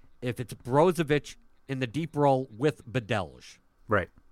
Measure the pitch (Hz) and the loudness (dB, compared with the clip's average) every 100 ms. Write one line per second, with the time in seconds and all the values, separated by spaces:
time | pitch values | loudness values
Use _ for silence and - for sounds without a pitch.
0 | - - 123 117 120 - 123 135 175 165 | -20 -8 -6 -6 -10 -12 0 4 4 2
1 | 147 147 - - - - - 135 127 135 | 0 0 -2 -14 -20 -20 -10 -6 -4 -4
2 | 165 147 143 131 131 107 147 147 - 127 | -4 2 4 2 0 -2 -2 -2 -6 -6
3 | 104 110 82 64 - - _ _ - 104 | -2 -2 -4 -12 -20 -20 _ _ 0 0
4 | 87 - - | 0 -10 -20